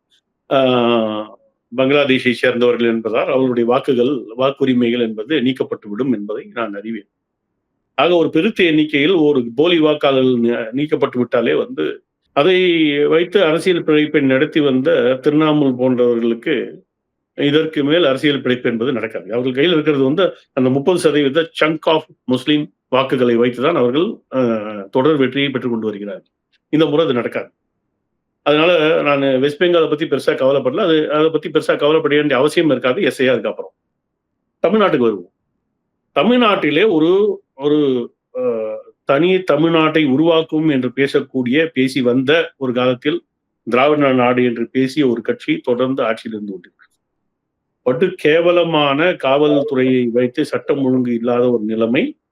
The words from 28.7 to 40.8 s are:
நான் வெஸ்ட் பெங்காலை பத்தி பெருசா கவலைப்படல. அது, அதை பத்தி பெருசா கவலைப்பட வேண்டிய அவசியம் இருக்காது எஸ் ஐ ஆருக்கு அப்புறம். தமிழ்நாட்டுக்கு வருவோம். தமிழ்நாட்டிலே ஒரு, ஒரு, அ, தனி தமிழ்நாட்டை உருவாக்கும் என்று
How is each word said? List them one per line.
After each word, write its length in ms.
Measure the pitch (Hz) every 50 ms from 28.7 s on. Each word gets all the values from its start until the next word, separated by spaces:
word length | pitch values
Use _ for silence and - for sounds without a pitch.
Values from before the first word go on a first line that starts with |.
| 180 160 151 156 165 165
நான் 380 | 147 147 143 139 139 139 131 127
வெஸ்ட் 240 | 135 147 147 - 185
பெங்காலை 260 | 175 175 170 156 147
பத்தி 160 | 156 147 165
பெருசா 300 | 143 143 131 - - 151
கவலைப்படல. 400 | - 131 131 139 139 117 127 131
அது, 340 | 185 220 170 160 156 151 -
அதை 180 | 147 151 156 160
பத்தி 200 | 156 151 - 175
பெருசா 280 | 147 156 151 - 165
கவலைப்பட 380 | - 147 147 156 160 151 143 143
வேண்டிய 240 | 147 147 147 139 120
அவசியம் 300 | 139 151 - 180 165 151
இருக்காது 320 | 131 120 131 127 127 202
எஸ் 200 | 196 131 117 -
ஐ 60 | 131
ஆருக்கு 200 | 127 127 113 101
அப்புறம். 260 | - - - - - _ _ _ _ _ _ _ _ _ _ _ _ _ _ _ _ _ - -
தமிழ்நாட்டுக்கு 300 | 165 202 220 202 180 160
வருவோம். 340 | 131 120 113 104 92 87 - _ _ _ _ _ _ _ _ _ _ _ _ _ _ _ _ -
தமிழ்நாட்டிலே 760 | 139 151 214 247 247 240 214 196 190 - 147 143 156 208 226
ஒரு, 520 | 175 156 156 165 185 196 214 208 - - _ _ _
ஒரு, 600 | - 139 147 147 151 147 135 127 123 117 113 _ _ _ _ -
அ, 360 | 127 127 123 117 113 110 110 107 110 - - _ _ _
தனி 320 | - 139 143 170 180 190
தமிழ்நாட்டை 720 | 185 185 - 147 143 160 165 170 160 156 156 151 160 156
உருவாக்கும் 640 | 135 127 139 160 165 165 160 160 - 160 156 160 156
என்று 220 | 143 131